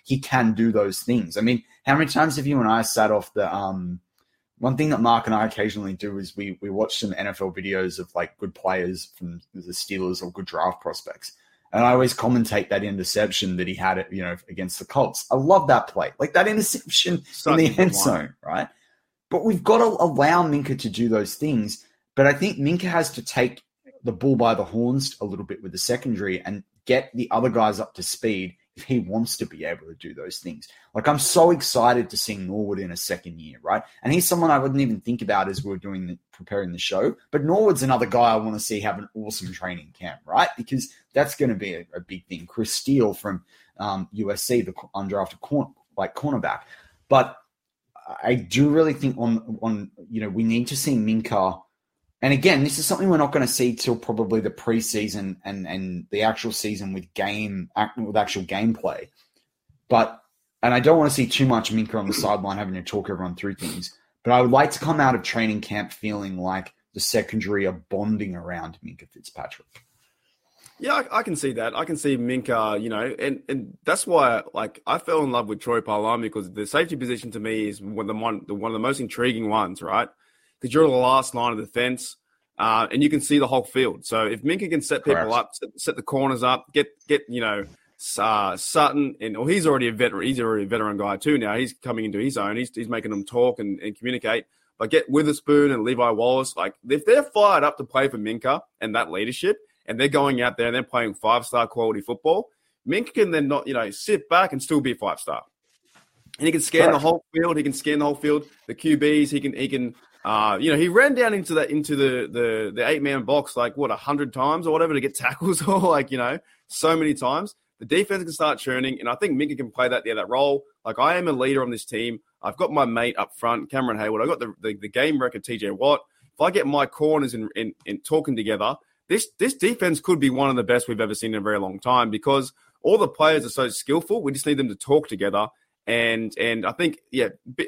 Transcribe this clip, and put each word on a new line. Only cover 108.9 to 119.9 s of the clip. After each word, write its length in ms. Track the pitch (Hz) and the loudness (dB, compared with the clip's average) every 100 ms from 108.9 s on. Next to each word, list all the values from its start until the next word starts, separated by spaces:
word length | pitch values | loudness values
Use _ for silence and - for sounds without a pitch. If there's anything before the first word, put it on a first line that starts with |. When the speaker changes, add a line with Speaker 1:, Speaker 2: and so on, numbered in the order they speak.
| 151 | 4
Speaker 2:
Bs, 320 | 147 151 143 | 4 4 2
he 100 | 143 | 0
can, 140 | 139 | -4
he 140 | 117 135 | -4 -2
can, 260 | 131 120 - _ _ | -2 -4 -8 _ _
uh, 340 | - 107 107 98 | -2 2 2 2
you 120 | 156 | 2
know, 60 | 147 | 4
he 80 | 175 | 4
ran 260 | 196 277 | 6 6
down 220 | 254 233 202 | 4 2 0
into 180 | 170 | 0
that, 160 | 156 143 | 0 0
into 260 | 151 147 143 | -2 -2 2
the, 320 | 139 127 104 | 2 2 -4
the, 440 | 117 117 110 107 | -2 0 0 -2
the 140 | 107 117 | -2 0
eight-man 380 | 151 143 139 110 | 0 0 -2 0
box, 300 | 143 139 127 | 0 0 -2
like, 220 | 120 139 | -2 -2
what, 140 | 139 | -4
a 40 | 101 | -2
hundred 380 | - 143 139 | -2 -2 -2
times 320 | 135 139 160 165 | -2 0 0 0
or 80 | |
whatever 220 | 156 165 143 | 2 2 0
to 40 | |
get 140 | 135 - | -2 -2
<laughs> 80 | |
tackles 380 | - 143 175 175 175 | -4 -2 -2 0 2
or, 100 | 196 | 2
like, 320 | 180 151 131 | 4 2 0
you 80 | 131 | -4
know, 220 | 120 147 - _ _ | -4 -4 -10 _ _
so 320 | - 160 165 | -2 2 2
many 160 | 156 | 0
times. 400 | 147 127 147 202 - _ _ | 0 -2 -2 -4 -12 _ _
The 80 | 117 | 0
defense 380 | 165 202 196 | 0 2 -2
can 100 | 165 | -4
start 240 | 151 151 127 | -2 0 0
churning, 420 | - 127 131 127 | -2 -2 -2 -4
and 80 | 120 | -4
I 60 | |
think 200 | 123 190 | -2 0
Minkah 220 | 135 147 135 | 0 -2 -4
can 140 | 120 | -8
play 180 | - | -2
that, 140 | 127 | 0